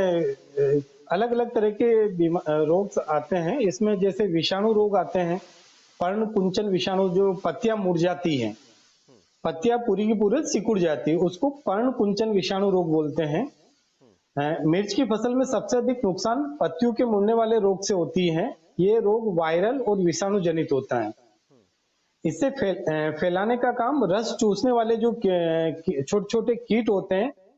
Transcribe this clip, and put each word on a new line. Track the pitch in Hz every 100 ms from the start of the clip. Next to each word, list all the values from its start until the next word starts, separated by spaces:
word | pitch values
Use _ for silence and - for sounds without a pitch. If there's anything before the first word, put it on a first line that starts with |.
| 190 170 151 139 - 143
अ, | 139 143 143 - -
अलग-अलग | 170 240 233 233
तरह | 233 214
के | 208 233 220 208
बीमा-, | 175 170 175 -
अ, | 151
रोग | 151 175 202 - -
आते | 151 147 185
हैं। | 165 277
इसमें | 208 170 214 202
जैसे | 196 190 208
विषाणु | 165 151 190 214
रोग | 214 208 196
आते | 165 185
हैं, | 170 180 - - - _ _ -
पर्ण | 180 208 220
कुंचन | 214 185 180 214
विषाणु, | 185 196 190 190
जो | 175 196
पत्तियां | 185 180 - 226 214
मुरझाती | 185 170 175 175 170 143
हैं, | 110 107 - _ _ _ _ 120 _ _
पत्तियां | 165 165 233 233
पूरी | 233 190 214
की |
पूरी | 220 208 254
सिकुड़ | 302 247 190 208
जाती | 170 147 -
है, | 165
उसको | 175 175 277
पर्ण | 285 - 196 254
कुंचन | 254 208 202 220
विषाणु | 202 - 196 202
रोग | 180 170
बोलते | 156 151 139
हैं। | 156 156 285 - _ _ _ _ 127 98 _ -
अ, | 147 165
मिर्च | 160 175 208
की | -
फसल | 254 214 240
में | 254
सबसे | 254 226 - 247
अधिक | 233 254
नुकसान | 190 185 226 247 294 -
पत्तियों | 165 - 240
के | 220
मुड़ने | 247 208 202
वाले | 226 226 226
रोग | 196 190
से | 196
होती | 196 165 185 175
है। | 160 233 - _ -
ये | 185 226
रोग | 202 220 220 170
वायरल | 160 165 202 277
और | 233 202
विषाणु | 175 156 196 202
जनित | 175 160 156
होता | 139 135 123
है। | 107 - _ _ _ 123 _ _ _ _ _ _
इससे | 170 151 269
फैल-, | 269 202 170 -
अ, | 156 156 151
फैलाने | 180 180 208 240
का | 247
काम | 240 233 294
रस | 202 196 226 -
चूसने | 214 196 254
वाले | 240 220 226
जो | 233
के-, | 226 190 180 165 165 165 156
के-, | 175 143 135
छोटे-छोटे | 208 202 233 220
कीट | 233 - 214 226
होते | 196 185
हैं, | 185 247 - _